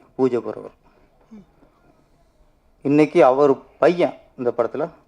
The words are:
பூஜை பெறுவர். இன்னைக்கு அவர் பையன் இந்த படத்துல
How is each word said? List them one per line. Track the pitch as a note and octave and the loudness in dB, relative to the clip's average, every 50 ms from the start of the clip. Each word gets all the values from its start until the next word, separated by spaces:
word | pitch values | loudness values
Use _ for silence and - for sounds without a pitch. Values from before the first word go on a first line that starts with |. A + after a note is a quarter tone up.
| _ _ - | _ _ -6
பூஜை | - C3 B2 A#2+ A#2 G#2+ | -2 -2 -2 -2 -4 -8
பெறுவர். | G#2+ G2+ G#2 G#2 - _ _ _ _ _ _ _ _ _ _ _ _ A3 G#3 - _ _ _ _ _ _ _ _ _ _ _ _ _ _ _ _ _ _ _ _ _ _ _ _ _ _ _ - | -8 -14 -14 -16 -20 _ _ _ _ _ _ _ _ _ _ _ _ -20 -20 -20 _ _ _ _ _ _ _ _ _ _ _ _ _ _ _ _ _ _ _ _ _ _ _ _ _ _ _ -4
இன்னைக்கு | C3+ C#3+ D3 D3+ C#3+ - F3 D3+ B2+ | 0 2 2 2 2 4 4 4 4
அவர் | C3 C#3 D3 C#3 C3+ C3 - _ _ - | 4 4 2 2 2 0 -4 _ _ 0
பையன் | C3+ D#3+ F#3 F3 D#3+ C3 - - _ _ _ - | 0 0 2 0 -2 -4 -4 -12 _ _ _ -6
இந்த | B2 A#2+ A#2 | -6 -6 -4
படத்துல | - A#2 A2 - B2+ D#3+ E3+ - _ _ | -4 -6 -6 -4 -8 -10 -10 -12 _ _